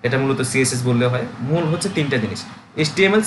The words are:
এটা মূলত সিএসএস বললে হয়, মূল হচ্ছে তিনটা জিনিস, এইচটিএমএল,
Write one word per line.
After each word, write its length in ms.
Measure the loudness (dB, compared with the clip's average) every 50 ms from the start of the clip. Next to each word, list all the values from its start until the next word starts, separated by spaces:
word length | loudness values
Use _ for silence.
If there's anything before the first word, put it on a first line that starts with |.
| -4
এটা 120 | -2 0 0
মূলত 220 | 2 2 0 0 -2 -2
সিএসএস 300 | 0 0 0 2 0 0 0 2
বললে 160 | 2 2 2 2
হয়, 140 | 0 0 -4 -6 -8 -6 -4 0
মূল 140 | 0 0 2 0
হচ্ছে 180 | 0 0 -2 -2 -2 -2
তিনটা 200 | 0 0 0 0 -2
জিনিস, 160 | -2 -4 -6 -10 -14 -16 -20 -20 -10 -4 -2
এইচটিএমএল, 420 | -2 -2 2 2 2 4 4 4 2